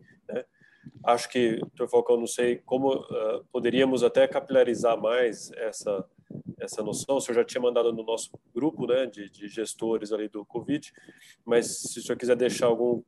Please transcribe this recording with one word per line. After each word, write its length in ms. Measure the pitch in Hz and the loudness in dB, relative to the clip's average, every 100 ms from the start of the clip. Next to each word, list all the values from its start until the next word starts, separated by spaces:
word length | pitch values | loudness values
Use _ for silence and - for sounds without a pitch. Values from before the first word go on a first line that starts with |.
| _ _ - | _ _ -10
né? 180 | - - _ _ _ - - | -10 -10 _ _ _ -20 -4
Acho 260 | - 120 - | 2 2 2
que, 280 | 127 120 113 | 0 2 0
doutor 320 | - - 120 | -4 -6 0
Falcão, 280 | 120 117 120 | 2 4 2
não 100 | 117 | 2
sei 320 | - 120 120 - | 0 0 0 -2
como, 280 | 131 135 | 0 2
eh, 480 | 135 - 127 110 - - | 0 -2 -4 -2 -4 -6
poderíamos 520 | 127 117 120 135 127 | -2 2 4 4 4
até 220 | 117 131 135 | 4 6 4
capilarizar 720 | 139 135 131 123 110 117 110 | 2 2 4 4 4 2 2
mais 540 | 110 120 123 98 - | 0 2 0 -2 -10
essa, 560 | - 110 - - 98 - _ - 104 - - | -8 -8 -6 -4 -4 -6 _ -18 -16 -14 -12
essa 240 | 113 - | -10 -8
noção. 360 | 107 95 - 139 | -6 -6 -2 -2
O 20 | |
senhor 160 | 127 120 | 2 2
já 80 | |
tinha 180 | 117 131 | 2 0
mandado 300 | 123 120 117 | 0 2 0
no 120 | 113 | 0
nosso 280 | 110 113 - - _ 117 | -4 -6 -6 -16 _ -4
grupo, 320 | 147 156 120 | -2 -2 0
né, 180 | 127 131 | 0 -2
de, 240 | 104 101 | -6 -16
de 200 | 95 101 | -16 -12
gestores 640 | 107 107 - 113 110 107 | -8 -8 -4 -2 -2 -2
ali 160 | 107 107 | -6 -6
do 160 | 107 104 | -10 -10
covid, 480 | 120 107 147 - - - - - _ - | -10 -6 -6 -6 -20 -20 -20 -20 _ 0
mas 340 | 117 113 - - | 2 2 -4 -10
se 80 | - | -8
o 20 | |
senhor 160 | - 120 | -6 -4
quiser 200 | 123 120 | 0 2
deixar 300 | 123 101 123 | 2 2 2
algum 340 | 113 120 117 | 2 0 -2